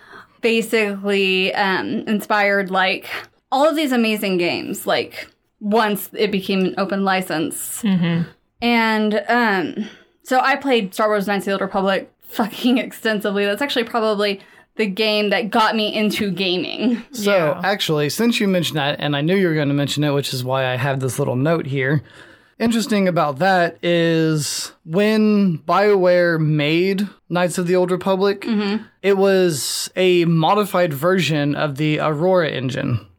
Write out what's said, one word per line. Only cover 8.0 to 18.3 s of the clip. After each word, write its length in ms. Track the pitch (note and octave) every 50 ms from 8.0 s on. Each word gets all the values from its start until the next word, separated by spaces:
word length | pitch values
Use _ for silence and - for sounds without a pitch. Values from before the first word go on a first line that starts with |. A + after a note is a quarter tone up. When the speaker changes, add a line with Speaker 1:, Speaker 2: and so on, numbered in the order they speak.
| E3+ E3+ E3+ E3+ E3+ - - _ _ _ _ - A#3
Speaker 1:
And, 600 | A#3+ A#3+ A#3 A3+ A3+ A3 G#3+ G#3+ G#3+ G#3 G#3+ - -
um, 600 | A#3 A#3+ A#3+ A3 G3 F#3 D#3+ A2+ - - G#3+ - - - _ _ _ _ -
so 160 | - B3+ B3+
I 160 | A#3 C4 C#4
played 380 | C4+ C#4 C#4 B3+ A#3 G#3 F#3 -
Star 140 | - A3 G#3+
Wars 180 | G#3+ G#3 F#3+
Knights 160 | G#3 G3+ G3+ F#3
of 40 |
the 60 | G3+ G3
Old 80 | F#3+
Republic 500 | G3 F#3+ - G3+ F#3+ G3 F#3+ F3 - - _ _ _
fucking 560 | - - - A3+ G3 - - - B3+ A#3+ A3
<laughs> 80 | -
extensively. 580 | A#3 - - - A3+ A3 G#3 G#3 G#3 G3 G3+ G3+
That's 180 | G3+ G3+ G#3 C#4+
actually 220 | C#4 - B3+ A3+
probably 560 | A3+ - A#3 A3 A3 G#3+ G3 G#3 G#3 G3 F#3+ - - - - - _ _
the 100 | - A3
game 440 | G3+ F#3 G#3 A3 G#3+ G#3+ G#3 G#3 G3+
that 200 | G3 F#3 - F#3+
got 240 | - A#3 A3 G#3 G3
me 180 | A3 G#3+ G#3 -
into 360 | A3 G#3+ G#3 - - G#3+ G3+
gaming. 720 | F3 - G3 F3+ F3+ F3+ - - - - - B3+ A#3 A3+ - - C#4+
Speaker 3:
So, 200 | A3+ G3+ G3+ G3+
Speaker 2:
Yeah. 260 | F#3 D#3+ D3+ C3+ - F3+
Speaker 3:
actually, 460 | F#3 G#3 G3 - - D#3+ D3+ D3 D3
since 280 | - - A3 A#3+